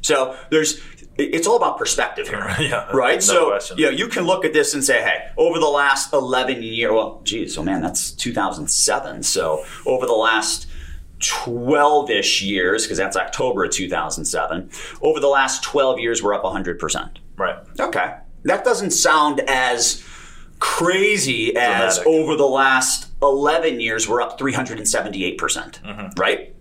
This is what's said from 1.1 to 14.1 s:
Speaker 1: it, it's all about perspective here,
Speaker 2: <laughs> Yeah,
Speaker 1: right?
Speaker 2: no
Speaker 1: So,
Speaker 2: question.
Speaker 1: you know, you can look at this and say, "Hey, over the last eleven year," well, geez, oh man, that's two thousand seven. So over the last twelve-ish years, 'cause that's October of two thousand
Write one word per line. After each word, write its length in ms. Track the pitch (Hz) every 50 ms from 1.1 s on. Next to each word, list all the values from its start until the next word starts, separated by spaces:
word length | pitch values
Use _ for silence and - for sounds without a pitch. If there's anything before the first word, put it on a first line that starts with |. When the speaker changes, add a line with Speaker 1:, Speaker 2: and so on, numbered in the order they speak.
| - -
Speaker 1:
it, 180 | 151 - -
it's 120 | 160 165 190
all 100 | 233 240
about 200 | - 151 147 -
perspective 500 | 117 - - - 113 - - - - -
here, 180 | - 104 104 107 95
Speaker 2:
<laughs> 40 | -
Yeah, 300 | 156 131 - 110 - - 101
Speaker 1:
right? 220 | 135 127 - 156
Speaker 2:
no 40 | -
Speaker 1:
So, 260 | - - - 180 165 151
Speaker 2:
question. 280 | 101 101 - - 92 -
Speaker 1:
you 60 | 156
know, 60 | 143
you 160 | 131 143 202 240
can 160 | - 220 180
look 220 | 170 185 185 180
at 80 | 156 -
this 200 | 151 143 143 -
and 100 | 143 131
say, 180 | 139 127 117
"Hey, 260 | - 107 92 - - - - -
over 220 | 156 170 165 160
the 80 | 151 147
last 460 | 143 147 139 143 143 139 - - -
eleven 480 | 143 127 123 127 127 127 131 131 120 113
year," 300 | 110 113 117 117 110 107
well, 280 | 113 107 - - - -
geez, 340 | - 101 117 95 - - 80
oh 60 | 73
man, 180 | 92 95 90
that's 300 | 80 87 90 - - -
two 200 | - - - 123 117
thousand 360 | 110 101 92 - 82 76 -
seven. 520 | - - - - 139 - - - - - -
So 420 | - - - 85 80 78 - - - - - -
over 200 | - 127 127 131
the 80 | 117 117
last 540 | 110 113 113 113 113 - - - - - - - - - - - - - - - -
twelve-ish 1200 | - - - - - 123 120 120 120 123 151 147 147 147 151 147 135 123 113 101 95 - - - 98
years, 420 | 98 101 95 90 90 101 113 110 -
'cause 100 | 98 85
that's 200 | 95 95 92 95
October 480 | - - - - 139 127 120 101 90
of 60 | -
two 180 | - - 95 82
thousand 360 | 87 80 80 78